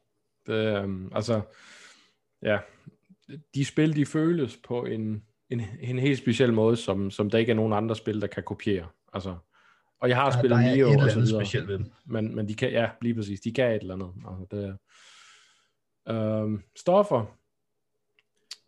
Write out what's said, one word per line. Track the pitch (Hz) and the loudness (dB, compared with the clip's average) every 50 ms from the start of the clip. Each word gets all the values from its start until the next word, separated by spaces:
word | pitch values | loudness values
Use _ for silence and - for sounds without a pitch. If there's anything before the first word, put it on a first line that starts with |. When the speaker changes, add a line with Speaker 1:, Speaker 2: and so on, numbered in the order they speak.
| _ _ _ _ _ _ _ _ _ - | _ _ _ _ _ _ _ _ _ -4
Speaker 1:
Det, | 113 110 110 110 104 101 | -2 0 0 0 0 -2
øhm, | 98 98 95 92 95 95 - | -2 -4 -6 -8 -8 -6 -4
altså, | 110 107 113 113 107 95 - - - - - - - - - - _ _ _ _ _ _ _ _ - | -4 -2 0 0 -2 -2 -6 -12 -20 -20 -20 -20 -20 -20 -20 -20 _ _ _ _ _ _ _ _ -6
ja, | - 107 104 98 - - - _ - - - _ _ _ 185 _ _ - 143 151 - _ - | -2 0 0 0 -2 -6 -20 _ -20 -20 -20 _ _ _ -20 _ _ -18 -18 -18 -16 _ -4
de | 135 139 | -4 -2
spil, | - - 156 156 160 151 | -2 0 2 2 2 2
de | 151 139 | 0 -2
føles | - - 156 156 165 175 165 131 113 - - | 0 0 0 0 0 0 0 -2 -4 -6 -10
på | _ - 120 120 123 | _ -8 -6 -6 -4
en, | 123 113 110 110 110 107 107 - _ _ _ _ - | -4 -6 -4 -4 -6 -6 -8 -10 _ _ _ _ -8
en, | 123 120 110 98 117 - | -6 -6 -6 -8 -10 -10
en | - 123 127 127 | -8 -6 -4 0
helt | 131 143 135 123 | 2 2 2 2
speciel | - 123 117 117 131 120 113 | 2 2 4 4 4 4 4
måde, | 110 110 113 120 117 | 4 4 4 4 2
som, | - - 95 98 98 98 | 0 -2 -2 -2 -2 -4
som | - - 104 101 | -2 -2 -2 2
der | 107 113 | 2 2
ikke | 117 120 | 2 4
er | 113 | 2
nogen | 110 110 110 107 | 2 2 0 0
andre | 104 110 113 110 | 0 0 -2 -4
spil, | 107 - 110 104 107 | -4 -4 -4 -4 -4
der | 101 98 | -4 -6
kan | - 101 - | -6 -8 -8
kopiere. | - 104 - - 110 101 90 82 85 - _ _ _ - | -8 -8 -6 -2 -2 -2 -2 -2 -8 -16 _ _ _ -10
Altså, | 98 92 95 90 85 - _ _ _ _ _ _ _ _ _ _ - | -8 -8 -8 -10 -10 -14 _ _ _ _ _ _ _ _ _ _ -2
og | 127 123 | 0 2
jeg | 123 123 | 4 4
har | 139 135 | 2 2
Speaker 2:
Der, | 127 123 | 2 2
Speaker 1:
spillet | 135 123 120 120 | 4 4 6 6
Speaker 2:
der | 120 | 6
er | 123 127 | 6 6
Speaker 1:
Nioh | 135 | 6
Speaker 2:
et | 135 | 6
Speaker 1:
og | 135 143 139 | 6 6 6
Speaker 2:
eller | 139 120 107 | 6 4 4
Speaker 1:
så | 113 | 4
Speaker 2:
andet | 120 107 | 4 4
Speaker 1:
videre. | 107 107 101 | 2 2 0
Speaker 2:
specielt | - - - 80 98 | -2 -2 -4 -4 -4
ved | 98 95 | -4 -6
dem. | 95 - - _ - | -6 -8 -10 _ -12
Speaker 1:
Men, | - 117 110 110 113 117 | -6 -4 -4 -4 -2 -4
men | 110 104 101 | -4 -6 -6
de | 107 | -4
kan, | - 127 123 | -2 -2 0
ja, | 117 117 117 104 - - | 0 0 0 -2 -4 -4
lige | 120 120 117 | -4 -4 -4
præcis, | 113 104 101 101 95 | -4 -4 -6 -6 -6
de | - 113 - | -6 -4 0
kan | 131 127 120 | 0 2 2
et | 110 104 | 2 -2
eller | 95 92 92 | -4 -6 -8
andet. | 95 95 90 92 92 - - | -8 -10 -10 -12 -14 -14 -12
Altså, | 95 95 92 - | -12 -12 -12 -10
det | 104 104 101 98 95 - _ _ _ - - - - - - - - _ _ _ _ _ _ _ _ _ _ _ _ _ - | -8 -8 -6 -8 -8 -12 _ _ _ -20 -20 -20 -20 -20 -20 -20 -20 _ _ _ _ _ _ _ _ _ _ _ _ _ -10
er, | - 113 110 110 107 110 110 107 | -6 -4 -2 -2 -2 -2 -2 -2
øhm, | 107 107 101 - _ - | -4 -4 -6 -8 _ -16
Stoffer, | - - 175 180 202 202 202 151 117 107 - - _ _ _ _ _ _ _ _ _ _ _ _ _ _ _ _ _ _ _ _ _ _ - - _ _ | -6 0 2 4 4 4 4 2 -2 -2 -4 -10 _ _ _ _ _ _ _ _ _ _ _ _ _ _ _ _ _ _ _ _ _ _ -20 -20 _ _